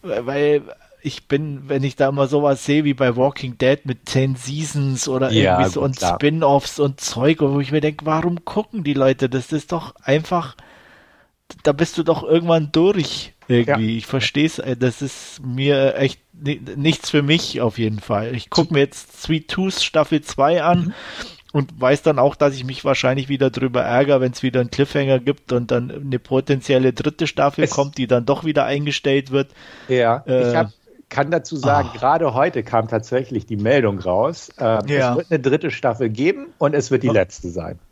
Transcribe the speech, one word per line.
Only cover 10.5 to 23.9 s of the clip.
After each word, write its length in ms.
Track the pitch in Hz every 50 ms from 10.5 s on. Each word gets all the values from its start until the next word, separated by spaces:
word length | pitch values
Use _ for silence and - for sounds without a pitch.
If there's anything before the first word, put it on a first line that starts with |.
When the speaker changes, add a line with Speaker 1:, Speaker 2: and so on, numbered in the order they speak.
| - - - - - - - - - - _ _ _ _ _ _ _ _ _ _ - - _
Speaker 1:
da 80 | 151
bist 260 | 143 143 170 - -
du 60 | - 160
doch 200 | 165 165 - -
irgendwann 480 | - 156 170 165 170 165 160 151 143
durch 640 | - 165 170 190 214 190 147 - - - - - _ _ _
irgendwie. 460 | - 127 120 120 113 - 110 110 110 113
Speaker 2:
Ja. 40 |
Speaker 1:
Ich 80 | 113 -
versteh's, 540 | - - 135 113 - - 147 151 156 - -
äh, 180 | - 135 127
das 240 | 120 127 127 113 -
ist 420 | 143 131 - - - - - - 139
mir 520 | 127 123 127 139 143 143 135 135 135 -
echt 240 | - 139 139 - _ _ _ _ 170
ni-, 220 | 147 139 147 - - - 92
nichts 340 | 143 139 160 156 - - -
für 140 | - 147 143
mich 380 | 139 156 165 - - - 120
auf 180 | 123 113 - -
jeden 200 | 113 110 110 104
Fall. 360 | - - 107 101 110 117 127
Ich 160 | 113 - _
guck 180 | - 175 160 -
mir 100 | 170 143
jetzt 440 | 139 139 - - - _ - - -
Sweet 240 | - 160 160 156
Tooth 340 | - - 185 185 190 190 -
Staffel 400 | - - - 160 151 - 160 151
zwei 400 | - - - - 139 147 170 175
an 180 | 143 170 175 175
Speaker 2:
Mhm. 140 | 170 175 226 - - - - - - - - - _ _
Speaker 1:
und 300 | - 147 135 - - 107
weiß 220 | 127 127 143 143 -
dann 160 | 160 151 131
auch, 160 | 127 143 -
dass 180 | - 147 143 135
ich 100 | 131 127
mich 220 | 127 131 - -
wahrscheinlich 420 | 139 135 - - 131 131 139 131
wieder 220 | 135 139 127 139 131
drüber 320 | - 127 127 131 120 123
ärgere, 400 | 120 -